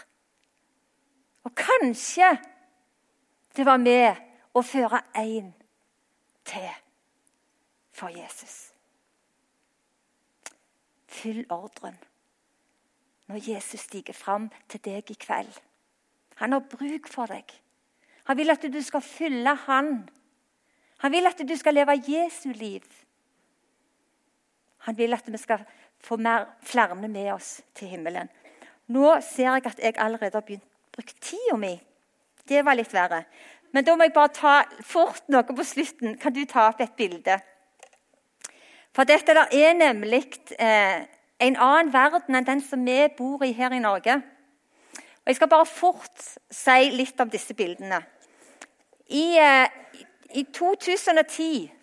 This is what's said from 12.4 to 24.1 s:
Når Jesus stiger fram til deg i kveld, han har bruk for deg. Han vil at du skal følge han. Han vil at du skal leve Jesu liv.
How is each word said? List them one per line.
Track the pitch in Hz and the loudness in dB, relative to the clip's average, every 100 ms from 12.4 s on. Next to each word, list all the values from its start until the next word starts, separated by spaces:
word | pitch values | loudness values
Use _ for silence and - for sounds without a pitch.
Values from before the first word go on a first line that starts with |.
| _ _ _ _ _ _ _ _ - | _ _ _ _ _ _ _ _ -18
Når | 208 208 | -14 -10
Jesus | 202 - 214 | -10 -12 -16
stiger | - 196 - - | -16 -16 -16 -12
fram | - 202 220 - - | -6 -6 -6 -16 -20
til | 220 208 | -16 -14
deg | 196 - | -14 -14
i | 214 | -16
kveld, | - - - - _ _ _ _ _ _ _ - | -8 -8 -8 -18 _ _ _ _ _ _ _ -10
han | 226 269 | -4 -4
har | 269 | -6
bruk | 240 285 302 - | -12 -10 -10 -12
for | - 226 | -12 -12
deg. | - - - _ _ _ _ _ _ - | -14 -20 -20 _ _ _ _ _ _ -6
Han | 269 | -2
vil | 311 | 0
at | 302 | -2
du | 302 294 | -4 -10
skal | 262 294 | -8 -8
følge | - - 320 254 254 285 - | -8 -8 -6 -2 -2 -2 -2
han. | 269 302 247 185 _ _ _ _ _ _ _ _ _ | -2 -2 -6 -12 _ _ _ _ _ _ _ _ _
Han | 277 | -4
vil | 339 359 | 0 0
at | 359 269 | -2 -6
du | 320 | -4
skal | 311 294 | 0 2
leve | 285 285 285 | 2 0 -2
Jesu | 311 339 - 269 220 | -4 -4 -6 -12 -12
liv. | 214 196 - _ _ _ _ _ _ _ _ _ _ _ _ | -12 -14 -18 _ _ _ _ _ _ _ _ _ _ _ _